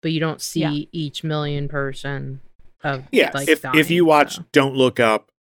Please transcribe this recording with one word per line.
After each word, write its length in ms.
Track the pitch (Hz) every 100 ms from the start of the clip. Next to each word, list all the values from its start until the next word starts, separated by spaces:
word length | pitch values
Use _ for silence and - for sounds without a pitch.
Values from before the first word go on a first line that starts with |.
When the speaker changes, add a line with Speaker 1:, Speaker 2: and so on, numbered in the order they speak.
Speaker 1:
but 100 | 165
you 80 | 160
don't 200 | 160 151
see 180 | - 165
Speaker 2:
Yeah. 240 | 156 147 151
Speaker 1:
each 320 | 170 151 -
million 440 | 160 151 147 143 143
person 760 | 147 139 135 139 139 135 135 - _ - _
of, 200 | 151 135 135
Speaker 3:
Yeah, 200 | 254 -
Speaker 1:
like, 140 | 139 143
Speaker 3:
if, 100 | 151
if 80 | 131
Speaker 1:
dying, 140 | 151 151
Speaker 3:
you 160 | 170
watch 320 | 165 151 147 -
Speaker 1:
so. 80 | -
Speaker 3:
Don't 240 | 147 139 135
Look 240 | 127 120
Up 300 | 117 107 _ _